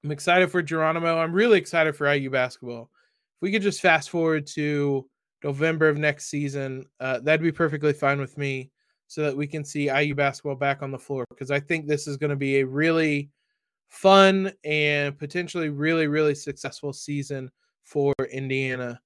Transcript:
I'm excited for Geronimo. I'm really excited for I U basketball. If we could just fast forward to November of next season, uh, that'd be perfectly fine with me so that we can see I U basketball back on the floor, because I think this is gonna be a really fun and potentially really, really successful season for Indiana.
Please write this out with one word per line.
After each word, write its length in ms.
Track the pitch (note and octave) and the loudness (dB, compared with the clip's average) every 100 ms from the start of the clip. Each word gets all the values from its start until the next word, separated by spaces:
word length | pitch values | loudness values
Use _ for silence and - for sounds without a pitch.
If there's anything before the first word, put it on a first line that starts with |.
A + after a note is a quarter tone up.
I'm 80 | D3 | -6
excited 380 | D3 - F3+ F3+ | -4 2 4 4
for 140 | F3+ | 0
Geronimo. 560 | D#3 D#3+ D#3+ E3 E3 E3 | -2 0 0 0 0 0
I'm 140 | E3 | 0
really 260 | F3 A#3 G3+ | 2 6 4
excited 360 | F3+ E3+ D#3 D3 | 4 2 2 2
for 120 | C#3+ | 0
I 80 | C#3+ | 2
U 160 | C3+ | 0
basketball. 580 | C3 B2+ - B2 A#2 A#2 _ _ _ _ _ | 0 0 -4 -12 -12 -14 _ _ _ _ _
If 60 | |
we 100 | F#3 | -2
could 100 | G#3+ | 0
just 200 | G3 - | 0 0
fast 280 | F#3 D#3+ - | 2 2 0
forward 380 | F3 E3 D#3 C#3+ | -2 0 0 -4
to 600 | - D3 D3 C#3+ C#3 C3+ _ _ _ | -6 -2 0 0 -2 -6 _ _ _
November 460 | D3 C#3 D#3+ D#3+ D#3 | -6 0 0 4 2
of 80 | D3 | 4
next 300 | D3+ C#3+ - | -2 -2 -8
season, 580 | D3 C#3+ C#3 C3+ C3 - _ | -6 -4 -6 -8 -10 -14 _
uh, 200 | C3 B2 | -4 -2
that'd 240 | C#3 D#3 | 2 2
be 80 | E3 | 2
perfectly 420 | D#3 E3 D3 D3 | 0 -2 2 -2
fine 260 | C#3+ C#3+ C#3 | 0 0 0
with 160 | C3+ - | -4 -6
me 340 | C#3+ C3 C3 _ _ _ _ | -6 -6 -10 _ _ _ _
so 160 | - | -4
that 160 | D3+ C#3 | -2 -2
we 80 | D3 | -6
can 180 | D#3 | -6
see 260 | D3 D3+ C#3+ | -6 -2 0
I 120 | C3+ | 2
U 140 | D3 C#3+ | 0 0
basketball 400 | C#3 C3+ D3 C3+ | 0 -2 -8 -2
back 260 | C#3 C#3 | -2 -2
on 80 | C#3 | -6
the 80 | C3+ | -10
floor, 280 | - C3+ A#2+ | -8 -8 -8
because 220 | - C3 | -10 -4
I 80 | C#3+ | -4
think 260 | C#3+ E3 D3 | -2 -4 -2
this 220 | D3 D3 | -4 -2
is 100 | C#3 | -4
gonna 180 | D3+ C#3 | -4 -2
be 260 | C#3 C3+ | 0 0
a 40 | C3 | 0
really 640 | C3+ E3 D#3+ D#3 C#3+ C#3+ _ _ _ _ _ _ | 0 2 2 2 0 -4 _ _ _ _ _ _
fun 600 | - F#3+ G3 F#3+ F#3+ F#3+ - | 2 8 10 8 6 0 -6
and 540 | D3 D3+ D3 D3 C#3+ C#3+ | -4 0 2 0 -2 -4
potentially 520 | D3 F3+ F3 F3 D#3 | -8 -6 -6 -4 -4
really, 380 | C#3+ D#3 E3 D#3 | -2 0 2 2
really 260 | D3+ D3+ | 2 2
successful 600 | C#3+ - C3+ D3 - D3 | 0 -6 -10 -10 -8 -10
season 580 | C3+ - D3 C3+ C#3 C3 _ _ _ | -10 -8 -8 -6 -10 -12 _ _ _
for 300 | _ D3+ C#3+ C#3 C3 | _ 0 0 0 -4
Indiana. 680 | C3 C3+ C3 C3 B2+ B2 A#2+ | -6 -4 -2 -2 -4 -8 -10